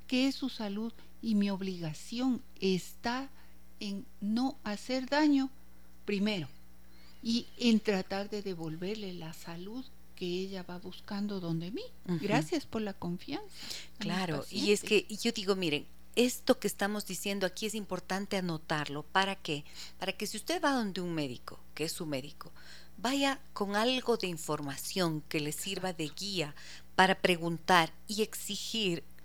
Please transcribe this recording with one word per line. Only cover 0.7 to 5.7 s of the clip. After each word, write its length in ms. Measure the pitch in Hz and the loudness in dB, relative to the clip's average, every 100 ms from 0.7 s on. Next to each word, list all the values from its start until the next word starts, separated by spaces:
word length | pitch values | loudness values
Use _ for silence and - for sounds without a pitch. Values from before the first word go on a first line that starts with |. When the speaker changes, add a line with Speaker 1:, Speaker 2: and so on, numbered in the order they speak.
| 202 226 - - - | -2 -4 -6 -14 -6
Speaker 1:
y 120 | 226 | 2
mi 160 | 208 202 | 4 4
obligación 920 | 190 190 175 160 151 - 233 262 233 - - | 2 -2 -2 -4 -4 -6 0 2 2 -2 0
está 680 | 190 180 - - 233 254 277 - - - - - | 2 2 0 -4 -2 -2 -4 -10 -14 -14 -14 -8
en 260 | 214 196 - - | -6 -6 -8 -4
no 360 | 202 226 269 - | 0 2 2 0
hacer 460 | 214 202 - 262 254 | -4 -4 0 0 2
daño, 420 | 294 302 277 269 - - | 6 8 6 4 -4 -14